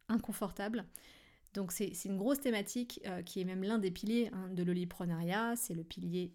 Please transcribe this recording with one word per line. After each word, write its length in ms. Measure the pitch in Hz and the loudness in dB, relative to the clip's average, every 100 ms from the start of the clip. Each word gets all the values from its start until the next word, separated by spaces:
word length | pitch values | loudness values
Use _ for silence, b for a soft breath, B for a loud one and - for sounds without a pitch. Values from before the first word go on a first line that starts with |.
| - | 2
inconfortable. 800 | 226 - - 190 - 202 226 180 B B B B B B | 2 2 -2 -2 -2 -2 -2 -4 B B B B B B
Donc 180 | 202 185 | -4 -2
c'est, 220 | - 196 | 0 -2
c'est 160 | - 196 | -2 -2
une 80 | 190 | 2
grosse 240 | 220 285 | 4 4
thématique, 580 | 262 214 196 247 240 - - | 4 2 0 -2 -4 -6 -6
euh, 160 | 180 | -6
qui 200 | 175 190 | -4 -2
est 40 | 180 | -2
même 160 | 185 | 0
l'un 160 | 196 226 | 2 2
des 140 | 190 | 2
piliers, 400 | 180 202 233 214 | 0 2 2 2
hein, 160 | 180 180 | -2 -4
de 140 | 180 | 0
l'holiprenariat. 920 | 180 180 175 - 175 165 170 202 233 233 | 2 2 0 -2 -2 0 2 2 2 0
C'est 200 | - 170 | -2 -4
le 80 | |
pilier 500 | 165 - 175 180 175 | -6 -6 -2 -2 -2